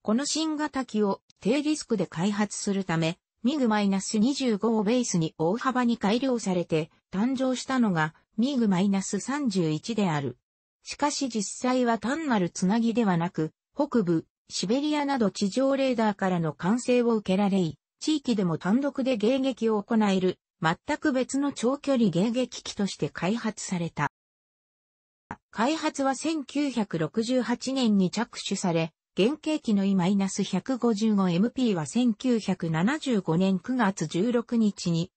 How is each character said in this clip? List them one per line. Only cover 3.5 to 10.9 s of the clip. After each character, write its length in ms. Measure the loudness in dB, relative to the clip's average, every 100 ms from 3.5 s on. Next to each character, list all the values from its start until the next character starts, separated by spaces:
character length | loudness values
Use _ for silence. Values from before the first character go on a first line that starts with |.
| 0
グ 120 | 2
マ 120 | 2
イ 60 | 2
ナ 140 | 0
ス 160 | -2 0
二 160 | 0
十 240 | 0 0 0
五 200 | 0 0
を 60 |
ベ 120 | 2 0
ー 100 | 0
ス 120 | 0
に 180 | 0 0
大 180 | -2 0
幅 300 | -2 0 0
に 120 | 0
改 240 | 0 0
良 160 | 0 -2
さ 160 | 0
れ 120 | -2 0
て 260 | -2 -2 _ _
誕 240 | -2 0 0
生 180 | 0 -2
し 80 |
た 160 | -2 2
の 120 | 2
が 220 | 2 0 -4 _ -2
ミ 200 | -2 2
グ 100 | 2
マ 140 | 2
イ 80 | 2
ナ 120 | 0
ス 200 | -2 -6
三 260 | -4 -4 -2
十 220 | 0 0
一 260 | 0 -4 -2
で 140 | 0
あ 100 | 0
る。 180 | -4 -8 _ _ _ _
し 120 | -14